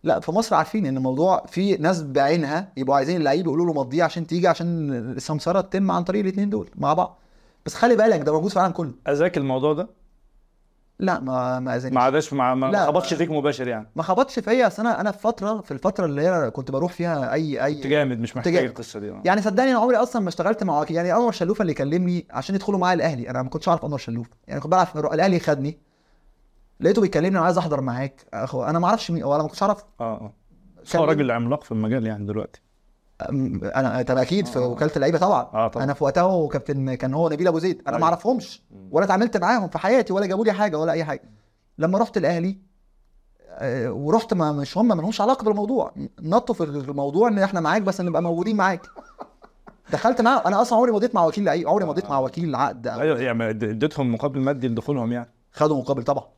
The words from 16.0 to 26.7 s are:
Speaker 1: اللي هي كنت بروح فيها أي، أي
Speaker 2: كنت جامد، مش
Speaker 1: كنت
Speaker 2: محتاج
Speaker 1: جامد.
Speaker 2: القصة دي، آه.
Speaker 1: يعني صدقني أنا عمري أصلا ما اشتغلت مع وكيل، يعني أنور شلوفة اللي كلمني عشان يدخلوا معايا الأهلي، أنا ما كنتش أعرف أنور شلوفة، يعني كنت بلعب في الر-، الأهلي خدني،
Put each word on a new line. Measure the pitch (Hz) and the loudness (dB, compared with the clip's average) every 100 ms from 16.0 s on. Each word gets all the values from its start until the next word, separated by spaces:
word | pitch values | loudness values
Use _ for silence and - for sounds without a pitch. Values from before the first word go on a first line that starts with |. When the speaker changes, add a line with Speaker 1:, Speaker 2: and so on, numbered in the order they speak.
Speaker 1:
اللي | 175 143 | -2 0
هي | 165 180 127 | 2 2 0
كنت | 123 131 | -4 -6
بروح | 135 175 | -2 -2
فيها | - 170 151 123 | -2 -2 -2 0
أي، | 135 156 127 | -2 -2 0
أي | 135 | -2
Speaker 2:
كنت | 151 135 | -2 0
جامد، | 147 139 120 | 2 2 -2
مش | 117 | -4
Speaker 1:
كنت | 127 | -2
Speaker 2:
محتاج | 143 | 0
Speaker 1:
جامد. | 170 123 | 2 0
Speaker 2:
القصة | - 113 107 | -6 -12 -10
دي، | 104 | -10
آه. | 98 | -4
Speaker 1:
يعني | 175 202 | 0 0
صدقني | 208 196 262 | 2 2 2
أنا | 247 | 4
عمري | 240 233 | 4 2
أصلا | 247 240 | 2 0
ما | 190 | -4
اشتغلت | 165 175 220 | -2 -2 0
مع | 196 147 | 0 0
وكيل، | 156 165 | 0 -2
يعني | 175 | 2
أنور | 185 240 | 2 2
شلوفة | - 170 214 | 0 -2 0
اللي | 190 | 0
كلمني | 147 139 170 180 180 - | 0 0 0 0 -2 -4
عشان | 120 - | -10 -4
يدخلوا | 196 202 196 | -4 0 0
معايا | 180 180 | 2 2
الأهلي، | 165 135 120 | 0 -2 -4
أنا | 127 | -4
ما | 127 | -4
كنتش | 156 185 | -4 0
أعرف | 175 | 0
أنور | 135 143 | 0 -6
شلوفة، | - 117 117 _ - | -6 -8 -8 _ -10
يعني | 135 | -8
كنت | 147 | 0
بلعب | 185 175 | 2 2
في | 156 | 0
الر-، | 151 | -2
الأهلي | 156 190 175 | 2 2 2
خدني، | 165 147 147 156 _ _ _ _ _ _ _ _ _ | 0 0 -2 -8 _ _ _ _ _ _ _ _ _